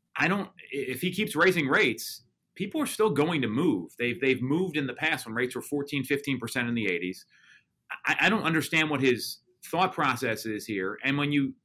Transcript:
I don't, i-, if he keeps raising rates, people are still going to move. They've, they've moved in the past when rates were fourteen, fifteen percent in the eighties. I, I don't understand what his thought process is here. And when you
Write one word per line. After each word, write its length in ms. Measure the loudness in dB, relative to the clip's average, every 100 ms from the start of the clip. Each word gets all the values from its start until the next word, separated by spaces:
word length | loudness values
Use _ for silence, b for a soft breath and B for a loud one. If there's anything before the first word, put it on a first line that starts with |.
| _ -2
I 120 | 0
don't, 200 | 0 -4
i-, 20 | -12 -10
if 300 | -6 -4 -2
he 100 | -2
keeps 240 | -2 -2 4
raising 320 | 4 4 2
rates, 540 | 4 2 0 -8 -12 _ _ _
people 260 | -8 -4 -2
are 60 | -2
still 240 | 2 2
going 320 | 4 2 2
to 60 | 0
move. 460 | 2 2 2 -2 -4
They've, 220 | -4 0
they've 220 | 2 2
moved 340 | 2 0 0 -2
in 100 | -4
the 80 |
past 320 | -2 -2 -2 -4
when 80 |
rates 220 | -2 -2 -2
were 60 |
fourteen, 420 | -4 -4 -2 -4
fifteen 340 | 0 0 0 -4
percent 300 | -2 -2 -2
in 60 |
the 120 | 0 0
eighties. 400 | -2 -4 -8 -14 b b b b _ -16 -8 -2
I, 100 | 2
I 60 | 2
don't 160 | 2
understand 460 | 2 0 2 2 2
what 100 | 4
his 380 | 4 2 -2 -12 _ _ -4
thought 260 | 0 0
process 540 | 2 0 0 -2 -2 -4
is 200 | -6 -4
here. 320 | -2 -2 -2
And 140 | -2 0
when 120 | 2
you 220 | 2 0 -4